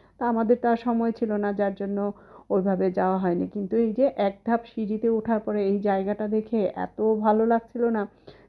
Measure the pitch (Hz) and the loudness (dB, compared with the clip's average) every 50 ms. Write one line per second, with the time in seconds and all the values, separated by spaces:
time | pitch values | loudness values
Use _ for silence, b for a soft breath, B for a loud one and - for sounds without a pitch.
0 | B B B - 247 240 226 226 226 214 240 240 - 240 233 233 - 247 226 226 | B B B -4 -2 0 0 0 4 4 2 4 4 2 0 2 0 0 0 0
1 | 233 233 226 - 240 214 208 208 202 202 202 190 202 202 190 - 202 196 202 202 | 0 0 -2 -2 -2 -2 0 -2 -2 -2 -2 0 -2 -2 -2 -4 -6 -4 -2 -2
2 | 202 202 B B B B B B B B 202 196 185 202 190 185 190 190 180 190 | -2 -4 B B B B B B B B 0 0 2 2 0 2 0 0 0 0
3 | 185 185 190 190 190 180 175 180 185 185 - 208 196 185 208 226 233 220 208 233 | 0 0 0 0 0 0 0 0 -2 -4 -4 -6 -6 -2 0 0 2 2 2 2
4 | 269 269 269 - 202 196 196 - _ 226 233 233 233 - - 226 220 196 220 220 | 2 0 2 0 -2 -2 -2 -4 _ -2 -2 -2 -2 -6 -8 -6 -4 -4 -4 -2
5 | 240 226 226 220 220 226 226 214 214 220 208 208 202 190 202 208 196 208 196 190 | 0 0 0 0 0 0 -2 -2 -2 -2 -2 0 0 0 0 0 0 0 0 0
6 | 190 202 208 208 214 208 214 214 214 220 233 220 196 - - 190 185 - - - | 0 -2 -4 -4 -4 -2 -2 -2 -2 0 0 0 0 0 -2 -4 -8 -8 -4 -2
7 | 214 220 220 214 214 220 214 214 226 226 233 226 226 - - 233 240 233 226 214 | 0 2 2 2 4 2 4 4 4 4 2 2 0 -4 -4 -2 -2 0 0 -2
8 | 202 196 B B B B B B B | -4 -6 B B B B B B B